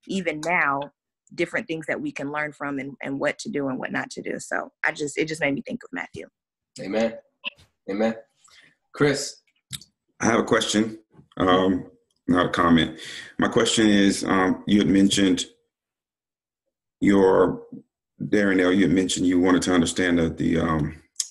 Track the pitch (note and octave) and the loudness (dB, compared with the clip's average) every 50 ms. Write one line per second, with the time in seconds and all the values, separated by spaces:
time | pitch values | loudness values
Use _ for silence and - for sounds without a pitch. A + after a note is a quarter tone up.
0 | _ - F3+ F#3+ F3+ E3 D#3 D3+ D3+ E3 F3 F3 D#3 C#3+ C#3 C#3 C#3+ C#3+ - _ | _ -8 -6 -6 -4 -4 -6 -4 -4 -2 0 0 0 0 -2 -2 -6 -8 -14 _
1 | _ _ _ _ _ _ - - E3+ E3+ - D#3 A2+ - D#3+ D#3+ D3+ - C#3 - | _ _ _ _ _ _ -6 -6 -4 -4 -4 -6 -6 -6 -8 -8 -6 -6 -6 -6
2 | C#3 D3 C#3+ - C#3+ C#3 D3 D3+ D3+ D3+ C#3+ - D3 C#3+ C#3+ C3+ C3 C#3 C3 - | -6 -8 -8 -8 -8 -8 -6 -6 -6 -8 -8 -10 -10 -8 -8 -8 -10 -10 -12 -12
3 | - C#3+ C#3 C#3+ D3 D3 - - - - G#2 C#3+ C#3 C3+ C3 - - - - C3+ | -10 -8 -6 -4 -4 -4 -4 -4 -8 -8 -6 -4 -4 -4 -4 -6 -6 -6 -6 -8
4 | C3 - - - - - - - - - - - - - - _ - D#3+ D#3+ - | -8 -8 -10 -12 -10 -8 -8 -10 -8 -8 -6 -6 -6 -8 -10 _ -6 -6 -4 -4
5 | D3+ C#3+ - - D#3+ D#3 D#3 D#3 D#3+ C#3+ C#3 - - - - - - - - F2 | -6 -6 -4 -4 -4 -4 -4 -4 -4 -4 -4 -4 -6 -10 -12 -14 -14 -12 -12 -12
6 | D#2+ - - D#2 E2+ - _ _ _ _ _ _ _ _ - - F2+ F#2+ G2+ A2 | -12 -12 -14 -16 -16 -18 _ _ _ _ _ _ _ _ -18 -14 -10 -6 -4 -2
7 | A2+ A2 - - - _ _ _ - - - _ _ _ _ _ _ - - - | -2 -2 -4 -8 -18 _ _ _ -14 -14 -14 _ _ _ _ _ _ -8 -4 -2
8 | A3 - - - - _ _ _ _ _ _ - _ _ _ _ _ _ - - | 0 -2 -2 -4 -10 _ _ _ _ _ _ -20 _ _ _ _ _ _ -4 0
9 | D3 D3 C#3 - - - - - _ _ _ _ _ _ - - - _ _ _ | 0 0 0 0 -4 -8 -12 -16 _ _ _ _ _ _ -18 -18 -18 _ _ _
10 | _ _ _ - - G#2+ A#2 A2 G#2+ - A#2+ A2 - - - G#2 A2+ A2 - - | _ _ _ -4 0 2 2 2 2 2 0 0 0 0 0 0 0 0 -2 -10
11 | _ _ _ - - _ _ - F2+ F#2 F#2 F#2+ F#2 F#2+ F#2 F2+ - - - _ | _ _ _ -20 -20 _ _ -2 2 4 4 4 4 2 0 0 -4 -8 -16 _
12 | _ _ _ _ _ - F2+ F2+ F2 - - - F2 E2+ E2+ D#2+ D2+ - - - | _ _ _ _ _ 0 2 2 2 2 0 2 4 4 6 4 4 2 -2 -8
13 | - - - - - - - - - G2 - A#2+ A2+ A2+ - - A2 G#2+ G#2 G2+ | -16 -16 -16 -16 -18 -12 -4 -2 -2 0 2 2 2 2 4 4 4 6 6 6
14 | G2 G2 F#2+ - - - F#2+ F#2+ F#2 F2+ E2+ - - - G2+ G#2 G2 D#2 F#2+ G2 | 4 4 2 0 0 0 2 2 2 2 0 -2 0 2 2 4 4 4 4 4
15 | G2 G2 - G2+ G2 F#2+ F#2 F2+ - - _ _ _ _ _ _ _ _ _ _ | 4 4 4 4 2 2 2 0 -2 -8 _ _ _ _ _ _ _ _ _ _
16 | _ _ _ _ _ _ _ _ _ _ _ _ _ _ _ _ _ _ _ _ | _ _ _ _ _ _ _ _ _ _ _ _ _ _ _ _ _ _ _ _
17 | - G2 G2+ G2 F#2+ F#2+ F#2+ F#2 F#2 F2 - - - - - - - _ _ _ | 0 2 4 6 6 6 6 4 4 2 0 -4 -10 -16 -18 -20 -20 _ _ _
18 | _ _ _ - G2 G2 - G#2 G2+ G2 F#2+ F#2 F#2 F2+ F2+ G2+ F#2 - F2 F#2+ | _ _ _ -12 -6 -2 0 2 2 2 2 2 2 2 4 4 4 4 2 2
19 | F#2 F2 - - F#2 F2+ F2+ F2 F2+ F#2 F2+ F2 E2 F#2+ F2+ F2 E2+ E2 - - | 0 0 -2 -2 0 2 2 2 4 4 4 2 2 2 2 2 2 0 0 0
20 | F#2 F2+ E2+ E2+ E2 D#2+ D#2 - E2+ E2+ E2+ D#2+ E2+ E2+ D#2+ D#2 C#2+ C#2 D#2+ - | 0 0 2 2 0 0 -2 -2 -2 -2 0 0 0 0 0 -2 -2 -4 -6 -10
21 | _ _ _ - - - | _ _ _ -10 -10 -8